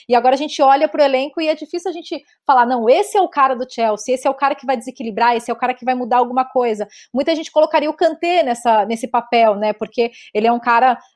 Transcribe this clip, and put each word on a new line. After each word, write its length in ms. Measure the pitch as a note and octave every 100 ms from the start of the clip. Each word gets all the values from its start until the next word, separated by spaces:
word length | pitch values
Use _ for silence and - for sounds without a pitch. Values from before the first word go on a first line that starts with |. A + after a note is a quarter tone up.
| -
E 80 |
agora 200 | A#3 B3
a 40 | C4
gente 220 | D4+ D#4
olha 260 | C4+ C#4 D4+
pro 140 | D4+
elenco 380 | C#4+ B3+ C#4+ D#4
e 80 | D#4
é 60 |
difícil 360 | D#4 D4+ F4 F#4+
a 40 |
gente 280 | E4+ - D#4 - _ -
falar, 200 | B3+ A#3+
"Não, 200 | B3+ A3
esse 300 | E4+ G4+ G#4
é 40 |
o 60 | F4+
cara 240 | - C4+
do 120 | B3 B3+
Chelsea, 480 | - A3+ G#3 -
esse 140 | B3+ C#4
é 20 |
o 40 |
cara 200 | C4+ C#4
que 120 | D4 B3
vai 100 | B3+
desequilibrar, 600 | C4 - A#3 G3+ A#3 A#3
esse 140 | A3+
é 40 |
o 40 | A#3
cara 140 | B3
que 140 | B3 A#3+
vai 80 |
mudar 240 | B3+ A#3+ A#3+
alguma 260 | B3 B3
coisa." 420 | B3 B3+ A#3+ G#3+ G3+ - -
Muita 200 | B3 C#4+
gente 160 | D#4+ D#4+
colocaria 380 | D#4 D#4+ D#4+ D4
o 60 | D#4 E4
Kanté 320 | D#4+ E4+ F4
nessa, 420 | C#4 A#3+ A#3+ A3 G3+
nesse 200 | A3+ A#3
papel, 480 | A#3+ A#3 A#3 A3+
né? 180 | G3+ G#3+
Porque 380 | G#3+ G#3+ - A#3 - -
ele 100 | G#3
é 80 | A3+
um 60 | A#3+
cara, 400 | A#3+ A#3 B3+ A#3+ -